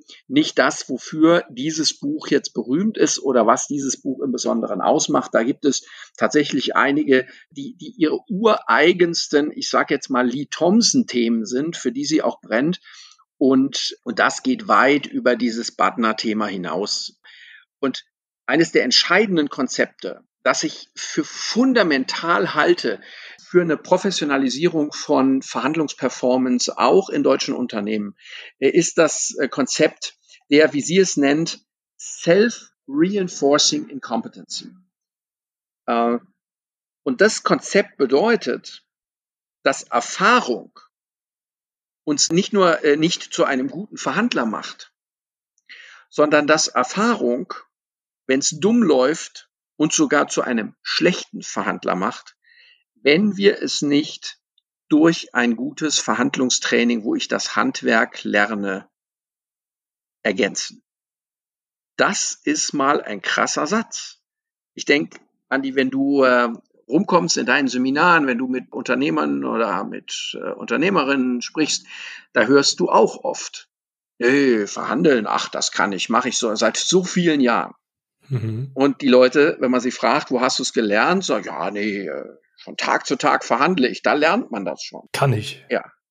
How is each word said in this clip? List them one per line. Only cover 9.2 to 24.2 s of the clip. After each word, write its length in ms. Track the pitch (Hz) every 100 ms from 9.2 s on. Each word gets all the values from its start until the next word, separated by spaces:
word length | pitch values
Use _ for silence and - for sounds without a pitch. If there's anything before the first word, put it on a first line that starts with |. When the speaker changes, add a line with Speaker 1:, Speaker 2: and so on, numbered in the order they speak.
| - 147 147
Speaker 1:
ich 180 | - -
sag 200 | 123 143
jetzt 200 | - -
mal, 180 | 127 123
Lee 200 | 135 143
Thompson-Themen 960 | - 165 220 220 139 113 123 117 117 101
sind, 300 | 127 160 170
für 160 | 127
die 140 | 120 143
sie 160 | 156
auch 200 | 117 -
brennt. 380 | - 110 151 185 - - - _ _ -
Und, 600 | 131 131 139 - - -
und 160 | 123 104
das 240 | 113 -
geht 240 | 131 117 104
weit 400 | 104 127 143 -
über 280 | 135 120 117
dieses 400 | 120 113 110 -
batna-Thema 720 | 95 120 113 107 113 107 104
hinaus. 760 | 95 85 82 104 - - - - - - - _ _
Und 260 | 135 - - _ _ _ -
eines 260 | 147 165
der 120 | 156
entscheidenden 680 | 127 - - 180 220 170 147
Konzepte, 760 | - 127 - 120 - 95 - _ _
das 200 | 127 139
ich 280 | 151 - - -
für 280 | - -
fundamental 1300 | 147 - - 214 262 240 175 135 131 - 170 190 165
halte, 480 | 147 160 175 120 98 - - - -
für 220 | - 175
eine 160 | 170 143
Professionalisierung 1160 | - 180 196 -